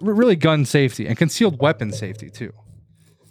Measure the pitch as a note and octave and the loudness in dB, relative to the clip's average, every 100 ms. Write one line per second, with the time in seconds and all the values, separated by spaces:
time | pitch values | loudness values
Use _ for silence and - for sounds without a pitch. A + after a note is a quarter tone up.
0 | G3 G#3 B3 F3 D#3+ D#3 C3+ D3 C3+ - | -2 2 4 4 2 2 2 2 2 -2
1 | G#2+ A#2 E3 - A3+ C3+ C#3+ D#3+ A2 G#2 | -4 -2 -2 2 0 2 0 0 -6 -8
2 | G2 G2+ C#2+ - A2+ - _ - _ _ | -10 -12 -16 -14 -14 -16 _ -20 _ _
3 | _ _ _ | _ _ _